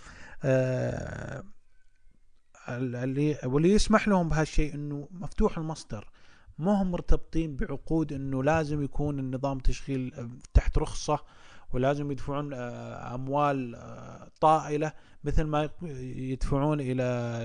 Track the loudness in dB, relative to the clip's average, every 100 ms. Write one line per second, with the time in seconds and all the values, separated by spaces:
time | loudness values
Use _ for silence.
0 | -18 -18 -16 -4 2 2 2 0 -2 -4
1 | -8 -10 -10 -10 -12 -16 -20 -20 -20 -20
2 | -20 -20 -20 -20 _ -16 -10 -6 -4 -4
3 | -4 0 0 0 0 2 6 6 6 4
4 | 4 2 2 2 2 2 2 0 -6 -8
5 | -10 -10 -6 0 0 0 -6 -8 -10 -10
6 | -12 -18 -20 -20 -18 -4 0 2 0 2
7 | 6 6 6 -2 -2 -2 -4 -6 0 0
8 | 0 -4 -4 0 2 2 2 -2 -2 0
9 | 0 -2 -4 -4 -2 2 4 4 0 -4
10 | -4 -8 -12 -12 2 4 6 4 2 -2
11 | 0 -2 -2 -20 -20 -18 -4 0 2 2
12 | -2 -4 -4 -4 -6 -8 -8 -10 -12 -12
13 | -10 -8 -2 2 2 0 -4 -10 -14 -16
14 | -16 -16 -20 2 4 4 2 -2 -2 -6
15 | -16 -10 0 2 4 2 -2 -4 -10 -10
16 | -10 -8 -6 -2 0 2 2 0 0 -2
17 | 0 -2 -4 -4